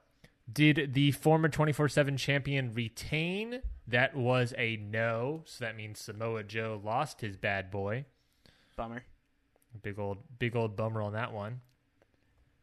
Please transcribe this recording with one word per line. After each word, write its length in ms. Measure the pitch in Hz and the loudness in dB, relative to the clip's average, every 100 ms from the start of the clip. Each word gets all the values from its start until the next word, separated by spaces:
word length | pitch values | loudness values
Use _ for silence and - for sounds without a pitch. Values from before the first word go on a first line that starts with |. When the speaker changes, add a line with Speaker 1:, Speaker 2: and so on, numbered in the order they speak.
| _ _ - _ - | _ _ -20 _ -6
Speaker 1:
did 440 | 131 151 151 143 131 | 6 6 6 2 4
the 160 | 143 | 4
former 360 | 131 156 160 160 | 4 4 6 4
twenty-four 400 | - 151 143 147 | 4 2 4 2
seven 280 | 156 139 135 | 4 2 2
champion 560 | - 139 139 139 123 | 0 0 2 -2 0
retain? 880 | 113 113 - - 151 170 196 226 254 - - - | -2 -4 -6 -4 -2 -2 -4 -6 -6 -8 -8 0
That 280 | 120 131 139 | 2 4 2
was 380 | 120 127 120 123 | 2 4 2 0
a 180 | 113 110 | -2 -2
no. 640 | 104 110 113 113 131 160 156 | -4 0 0 0 -2 -6 -10
So 180 | - | -8
that 140 | 113 110 | -8 -8
means 220 | 107 107 | -12 -12
Samoa 440 | - 104 113 110 | -12 -6 -4 -4
Joe 380 | 101 113 113 107 | -4 -4 -4 -4
lost 380 | 104 123 151 - | -2 -2 -2 -4
his 160 | 110 98 | -8 -4
bad 320 | 107 98 92 | -2 -2 -2
boy. 340 | 101 98 123 147 _ _ _ - _ _ - | -4 -2 -4 -6 _ _ _ -20 _ _ -10
Speaker 2:
Bummer. 280 | 113 120 - - _ _ _ _ _ 107 | -8 -8 -12 -20 _ _ _ _ _ -10
Speaker 1:
Big 160 | 101 101 | -8 -4
old, 180 | 101 101 - 123 | -4 -6 -10 -4
big 160 | 120 117 | -2 0
old 200 | 113 104 | -2 -2
bummer 260 | 110 110 | -2 -2
on 100 | 104 | -4
that 180 | 107 117 | -4 -4
one. 300 | 107 104 127 _ _ _ _ _ _ _ _ _ _ | -6 -8 -10 _ _ _ _ _ _ _ _ _ _